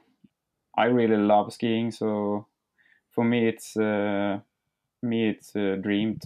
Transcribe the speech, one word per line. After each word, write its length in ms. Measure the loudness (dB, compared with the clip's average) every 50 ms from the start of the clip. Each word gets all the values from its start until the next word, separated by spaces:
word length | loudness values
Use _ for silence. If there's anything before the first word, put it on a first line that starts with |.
| _ _ _ _ _ -20 _ _ _ _ _ _ _ _ -2 0
I 60 | 2
really 320 | 2 4 4 4 4 4
love 360 | 4 4 4 4 4 2 0
skiing, 380 | -6 -6 -2 -2 0 0 -2 -4
so 560 | -4 -4 -4 -4 -2 -2 -2 -2 -4 -4 -6 _ _ _ _ _ _ _ _ _ _ _ _ _
for 140 | -2 0 0
me 240 | 2 2 2 2 0
it's, 280 | 0 -4 -10 -8 -4
uh, 640 | -2 0 0 0 0 0 -2 -2 -2 -2 -2 -4 -6 -8 _ _ _ _ _ _ _ _ _ _ -8
me 260 | -6 -2 0 0 0 0
it's 240 | -2 -4 -8 -8 -6
a 200 | -2 -2 -2 -2
dream 420 | -2 -2 0 0 0 0 -2 -4 -2 0